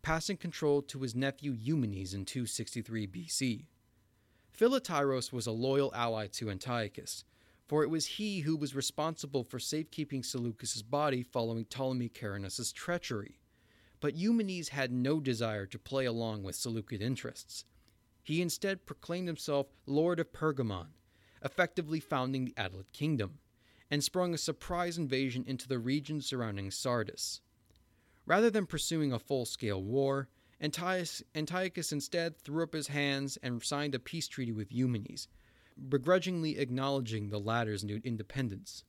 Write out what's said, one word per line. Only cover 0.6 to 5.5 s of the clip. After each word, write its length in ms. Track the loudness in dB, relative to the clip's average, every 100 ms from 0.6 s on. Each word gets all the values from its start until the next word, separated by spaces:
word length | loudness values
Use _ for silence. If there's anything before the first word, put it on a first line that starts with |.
| 4 4
to 160 | 2 -6
his 160 | -2 0
nephew 380 | 0 0 -4
Eumenes 600 | -2 0 2 2 0 -4
in 120 | -4 -4
two 200 | -4 -4
sixty-three 600 | -4 -4 -6 -4 -4 -4
B 220 | -6 -4
C. 400 | 0 0 0 -6 _ _ _ _ _ _ _ _ 4
Philotyros 760 | 4 4 2 2 4 2 0
was 160 | -4
a 40 | -2